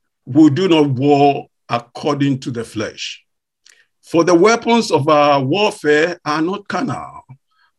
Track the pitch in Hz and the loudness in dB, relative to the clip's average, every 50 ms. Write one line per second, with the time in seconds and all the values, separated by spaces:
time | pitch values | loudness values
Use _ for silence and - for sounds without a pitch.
0 | _ _ _ _ _ - 123 147 156 151 135 143 190 185 165 156 147 147 131 117 | _ _ _ _ _ -2 4 4 6 6 4 2 0 0 2 2 2 0 0 -2
1 | 135 143 147 139 143 143 139 - - _ _ _ _ - 120 117 - _ _ - | 2 2 2 4 4 2 2 -2 -8 _ _ _ _ -6 -6 -6 -6 _ _ -8
2 | - 151 143 143 139 139 139 135 - 151 117 117 113 - - 107 107 90 - - | -6 -4 -2 -2 -2 -2 -2 -4 -6 -10 -10 -10 -12 -10 -10 -10 -10 -10 -10 -14
3 | - - - - _ _ _ _ _ _ _ _ _ _ _ _ _ _ _ _ | -14 -14 -16 -18 _ _ _ _ _ _ _ _ _ _ _ _ _ _ _ _
4 | _ - - 165 165 175 180 165 180 220 233 233 233 233 233 233 214 - - 147 | _ -2 0 0 2 4 4 4 4 4 2 2 0 0 0 0 0 0 -2 -2
5 | 135 156 156 147 147 147 143 139 131 131 156 202 214 214 - - - 147 151 147 | 2 2 2 4 4 2 2 0 0 -2 -2 -2 -2 -2 -4 -4 -2 0 2 2
6 | 160 180 170 - _ 151 147 156 160 175 196 196 202 _ - 180 - 220 120 87 | 0 -2 -4 -8 _ -6 -4 -4 -4 -6 -6 -10 -10 _ -8 -8 -6 -6 -8 -10
7 | 73 65 - - _ _ 135 _ _ _ _ _ _ _ _ | -12 -16 -18 -20 _ _ -20 _ _ _ _ _ _ _ _